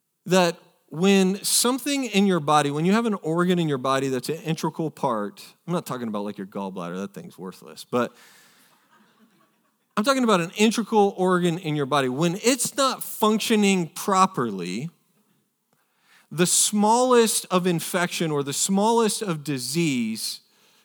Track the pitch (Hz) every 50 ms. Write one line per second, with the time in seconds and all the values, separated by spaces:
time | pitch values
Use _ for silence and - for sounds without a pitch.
0 | _ _ _ _ - - 170 185 175 170 170 - - _ _ _ _ _ 139 156
1 | 180 196 196 196 190 185 196 196 - - - - - 240 262 262 - 294 285 277
2 | 262 226 202 196 202 196 185 170 143 151 151 151 143 143 143 151 160 185 202 226
3 | 233 226 202 185 - 156 160 170 175 180 180 175 170 151 143 127 123 135 135 135
4 | 135 135 131 127 - - 151 165 - 160 160 - - 160 - - 160 151 - -
5 | - 135 117 107 104 101 - - - - - _ _ 165 175 170 - - 135 127
6 | 120 113 104 104 104 104 101 - 98 95 104 101 98 95 92 98 85 85 87 92
7 | 101 98 - 85 85 - - - 90 92 87 - 58 71 80 - - - - 123
8 | 120 - - - - - - - _ _ _ _ _ _ _ _ _ _ _ _
9 | _ _ _ _ _ _ _ _ _ _ _ _ _ _ _ _ _ _ _ 208
10 | 214 269 269 262 254 220 208 175 165 175 - - 208 226 202 240 202 - 226 214
11 | 202 202 196 - 185 185 185 180 175 175 160 180 - 156 151 151 143 127 147 143
12 | 135 127 127 139 170 170 170 208 - 233 277 233 - - - - 269 262 214 170
13 | - - - - 220 214 214 208 - - 233 214 202 196 196 185 170 151 - -
14 | - 208 196 190 190 190 - 147 123 113 98 92 87 90 92 110 147 170 - _
15 | _ _ _ _ _ _ _ _ _ _ _ _ _ _ _ _ _ _ _ _
16 | _ _ _ _ _ - 151 147 180 175 - - - - 208 208 202 214 226 247
17 | 254 254 247 240 226 220 - - - - 185 185 175 185 175 160 - - - 185
18 | 175 175 - - 175 156 151 143 143 139 139 - - - 196 196 202 220 233 233
19 | 226 214 214 - 220 196 165 151 139 156 147 127 123 127 143 170 170 156 135 123
20 | 113 110 113 107 - - - - _ _ _ _ _ _ _ _